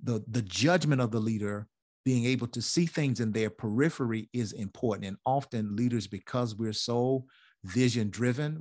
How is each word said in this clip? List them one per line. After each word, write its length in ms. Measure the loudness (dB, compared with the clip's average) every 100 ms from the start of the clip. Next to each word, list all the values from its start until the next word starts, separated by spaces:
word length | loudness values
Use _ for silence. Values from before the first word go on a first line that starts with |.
the, 200 | -2 -2 -2
the 140 | -2
judgment 580 | -2 2 4 4 4 2
of 100 | 2
the 100 | 0
leader, 460 | 0 0 -2 -4 -8 _ _ _
being 200 | 0 2
able 220 | 2 0 -2
to 140 | -4
see 240 | -2 2 2
things 340 | 2 0 0
in 120 | 0
their 180 | 0 -2
periphery 760 | -2 -2 2 2 2 -2 -2 -4
is 200 | -4 -4
important. 540 | -4 -8 -2 -2 0 -4
And 100 | -6 -2
often 500 | -2 -2 -4 -2 0
leaders, 300 | 0 0 -4
because 480 | -8 -6 -2 -2
we're 180 | -2 -4
so 540 | -4 -2 0 2 0 -4 _ -20 _
vision 460 | -4 2 4 4 0
driven, 480 | 0 0 0 -2 -4